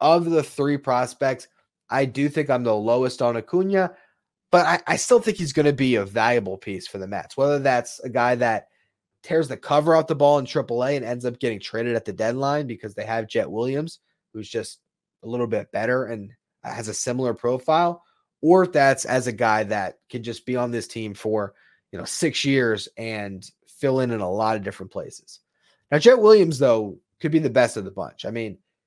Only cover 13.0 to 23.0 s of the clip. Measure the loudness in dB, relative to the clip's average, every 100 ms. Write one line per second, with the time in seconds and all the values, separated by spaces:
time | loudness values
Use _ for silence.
13 | -6 -6 -4 -4 -2 -4 -4 -4 -6 -12
14 | _ _ _ -16 -8 -8 -8 -14 _ _
15 | _ _ -10 -6 -2 -4 -4 -4 -2 -2
16 | -4 -10 -12 -20 _ _ -14 -10 -10 -8
17 | -6 -4 -4 -2 -2 -4 0 2 2 -2
18 | _ _ _ -4 4 6 6 4 4 2
19 | 0 -2 -2 0 2 2 0 -4 -4 -10
20 | _ -12 -10 -12 -6 -4 -4 -4 -8 -10
21 | -10 -8 -4 -2 -4 _ _ _ _ -12
22 | -10 -2 -2 -2 0 2 2 -2 -6 -12